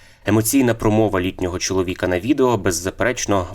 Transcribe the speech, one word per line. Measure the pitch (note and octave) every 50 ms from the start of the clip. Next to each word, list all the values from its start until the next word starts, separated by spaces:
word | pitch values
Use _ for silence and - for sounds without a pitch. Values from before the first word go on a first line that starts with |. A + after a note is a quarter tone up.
| - - - _ -
Емоційна | G2 G#2 A2 A2 A2+ - C#3 B2+ A#2+ A2+
промова | A2+ - A2 G#2+ A2 A2 G2+ G2 F#2
літнього | F2+ F#2+ - - F#2 F2 F2 F2+
чоловіка | - - F#2+ F#2+ F2+ F#2 F2+ - -
на | F2+ F2+ F2+
відео, | F#2 B2 D3+ C3+ B2+ B2 A#2+
беззаперечно, | A#2 F2+ G2 F2 - F2 F2+ - - G2+ A#2+ B2 - - - G2+ F#2+ F2 E2+